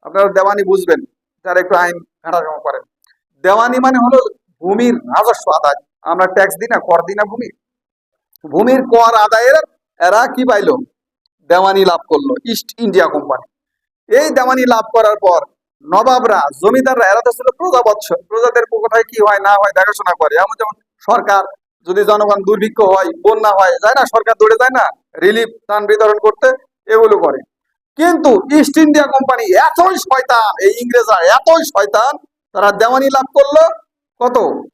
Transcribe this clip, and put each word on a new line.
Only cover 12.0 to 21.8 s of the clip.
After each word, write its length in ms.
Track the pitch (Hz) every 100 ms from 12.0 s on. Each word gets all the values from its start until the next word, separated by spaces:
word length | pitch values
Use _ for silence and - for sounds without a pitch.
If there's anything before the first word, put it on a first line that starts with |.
| _
করলো 240 | 151 135 127 233
ইস্ট 160 | 220 - -
ইন্ডিয়া 260 | 233 339 453
কোম্পানি। 380 | 147 - 127 - _ _ _ _ _ _ 240
এই 80 | 311
দেওয়ানি 340 | 254 254 254 247
লাভ 180 | 226 220
করার 240 | 233 220 208
পর 200 | 190 175 - _ _ _
নবাবরা, 560 | 147 180 233 254 226 196 143 -
জমিদাররা, 440 | 190 254 262 262 196
এরা 100 | 208
তো 60 | 240
ছিল 180 | 226 247 -
প্রজাবৎস, 480 | 359 247 226 208 - 175 175
প্রজাদের 360 | 220 240 240 233
কোথায় 340 | 226 220 220
কি 140 | 220 226
হয় 180 | 208 202
না 120 | 196
হয় 200 | 202 202
দেখাশোনা 380 | 185 196 208 175
করে। 200 | 175 156 151
এমন 180 | 196 -
যেমন 160 | 214 208 _ _
সরকার 420 | - 240 220 196 196 - _ _